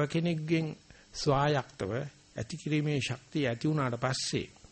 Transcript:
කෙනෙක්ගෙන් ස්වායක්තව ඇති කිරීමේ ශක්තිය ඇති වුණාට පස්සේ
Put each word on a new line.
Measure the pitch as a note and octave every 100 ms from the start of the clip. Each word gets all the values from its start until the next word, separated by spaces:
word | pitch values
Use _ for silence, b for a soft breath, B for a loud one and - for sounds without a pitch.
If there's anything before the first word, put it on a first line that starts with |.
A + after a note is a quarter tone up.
| D3
කෙනෙක්ගෙන් | E3+ E3+ D#3 D#3 E3 D#3 - - B B
ස්වායක්තව | - D3+ C3+ D3 C#3+ - - G2 A#2 C#3+ - -
ඇති | - A2+ D#3+
කිරීමේ | D3+ D3+ D3 C#3+
ශක්තිය | - B2 - D#3 B2
ඇති | A#2 D#3
වුණාට | D#3 C3 A#2
පස්සේ | C3 C3+ - A2+ - - -